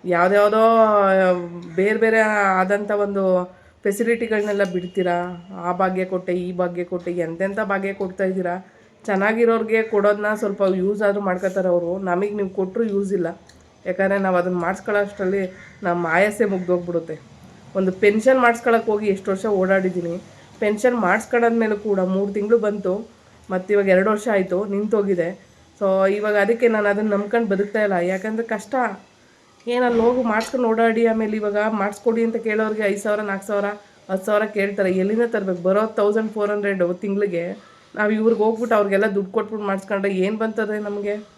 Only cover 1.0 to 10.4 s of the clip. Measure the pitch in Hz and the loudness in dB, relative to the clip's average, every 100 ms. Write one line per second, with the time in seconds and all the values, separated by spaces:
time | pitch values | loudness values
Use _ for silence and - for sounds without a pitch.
1 | 196 190 185 180 175 175 170 165 202 214 | 4 4 4 2 -2 -12 -6 0 0 2
2 | 226 220 214 214 196 185 185 202 208 208 | 4 4 2 2 2 2 2 0 0 -2
3 | 202 196 190 180 185 - - _ 202 196 | 0 0 2 2 0 -10 -20 _ -4 0
4 | 226 226 226 214 208 202 196 180 180 196 | 0 0 0 -2 0 0 0 -2 -4 -2
5 | 180 175 180 175 175 190 175 180 190 185 | 0 0 -2 -8 -14 -8 -6 0 0 0
6 | 185 185 180 180 180 180 180 175 170 180 | -4 -4 -4 -4 -4 -4 -4 -4 -6 -6
7 | 175 175 160 165 190 202 220 196 196 190 | -6 -6 -6 -4 -4 -4 -4 -2 -4 -6
8 | 190 185 190 185 180 180 - - - _ | -8 -4 -2 -2 -4 -6 -10 -20 -20 _
9 | - 190 202 226 233 226 220 226 220 208 | -4 0 0 2 2 2 0 0 2 2
10 | 202 208 208 214 | 2 2 -2 -2